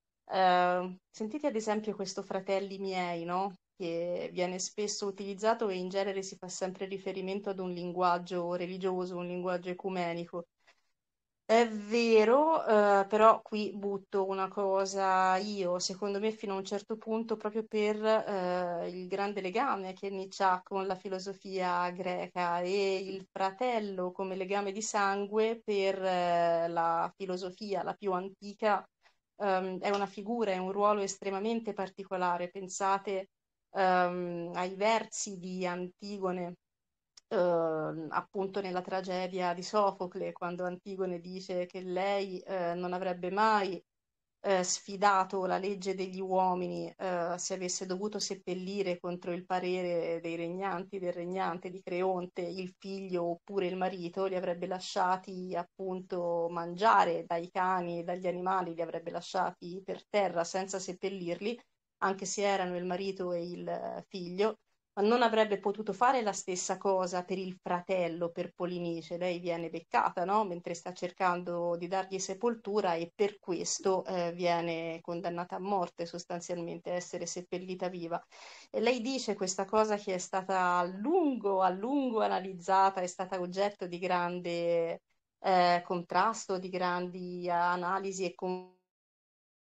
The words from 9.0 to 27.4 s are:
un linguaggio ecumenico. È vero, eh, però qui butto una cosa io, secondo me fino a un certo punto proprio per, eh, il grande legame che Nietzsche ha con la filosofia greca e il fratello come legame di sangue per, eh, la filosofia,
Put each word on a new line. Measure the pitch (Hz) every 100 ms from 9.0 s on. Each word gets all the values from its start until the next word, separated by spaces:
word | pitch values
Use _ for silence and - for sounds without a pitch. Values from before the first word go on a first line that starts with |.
| 180 175
un | 175
linguaggio | 180 180 180 180
ecumenico. | 180 190 185 170 170 170 175 - _ _ _ _ _ _ _ _ _
È | - 226 233
vero, | 214 208 233 233 220 214 269 311 320
eh, | - 214 208 202 196
però | 214 220 -
qui | - 214 208
butto | 202 202 196 196 202 190
una | 190 190
cosa | 196 196 190 196 196 190 185 185 190
io, | 208 202 180 180
secondo | - 185 208 196
me | 220
fino | 220 202
a | 190
un |
certo | 196 202 202 220
punto | 226 220 226
proprio | 214 214 220 220
per, | 214 208 214
eh, | 220 220 - 196 180 180 175 175 180
il | 180 180
grande | 196 202 202
legame | 185 220 269 196 185
che | 185 202
Nietzsche | 196 190 -
ha | 190 180
con | - 196 190
la |
filosofia | 208 202 190 190 190 196 190 180 175 180
greca | 175 175 180 180 180 175 175
e | 180 202 196 190
il | 190 190 190
fratello | 190 190 190 254 226 208 185 180
come | 180 190
legame | 190 185 202 202
di | 196
sangue | 208 208 196 202 202 214 220 226
per, | - 202 190 190
eh, | 185 180 175 170 170 165 170
la | 170 165 165 170
filosofia, | - 190 180